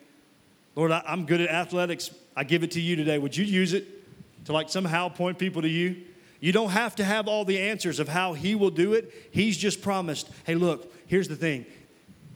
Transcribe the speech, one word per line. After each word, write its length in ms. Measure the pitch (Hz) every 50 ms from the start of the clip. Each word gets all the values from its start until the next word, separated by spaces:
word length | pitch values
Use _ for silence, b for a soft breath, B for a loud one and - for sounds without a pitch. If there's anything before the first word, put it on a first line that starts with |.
| - _ _ _ _ _ _ _ _ _ _ _ _ _ -
Lord, 140 | 147 160 165
I, 120 | 160 170 -
I'm 180 | 156 156 185 175
good 160 | 143 170 170
at 100 | 170 165
athletics. 600 | 156 170 175 - 175 180 180 175 170 - - - - - - _ -
I 80 | 131 139
give 180 | 127 165 165 165
it 100 | 165 -
to 80 | 170
you 160 | 170 170 175
today. 220 | 156 151 156 151 147
Would 180 | 139 139 127
you 80 | 156 208
use 300 | 208 190 185 185 180 175
it 120 | 196 196 - - - - - - - - - _ - -
to, 60 | - 151
like, 160 | 156 156 156
somehow 400 | - 190 196 170 160 170 180 180
point 300 | - - 175 180 180 180
people 240 | 185 190 135 165 160
to 60 | 160
you?" 280 | 160 170 175 180 180 175 - B B B B B B B
You 120 | - 165 185
don't 180 | 214 226 202
have 260 | 180 214 240 220 -
to 80 | - 202
have 220 | 190 208 220 214
all 200 | 208 214 214 208
the 120 | 190 196 190
answers 420 | 190 208 220 190 - 175 151 127
of 80 | 151 135
how 260 | 151 180 185 185 165
he 200 | 143 160 190 214
will 160 | 214 196 190
do 220 | 160 156 175 202 214
it. 380 | 226 220 - - - - -
He's 260 | - - 202 220 196
just 240 | 151 175 208 - -
promised, 480 | - 196 196 190 185 165 147 - - - B B B
"Hey, 120 | - 165
look, 360 | 170 180 175 156 123 - B B B B
here's 220 | B 175 190 185 -
the 80 | 156
thing. 280 | - 165 160 143 127 117 B B B B B B B B B - - - - -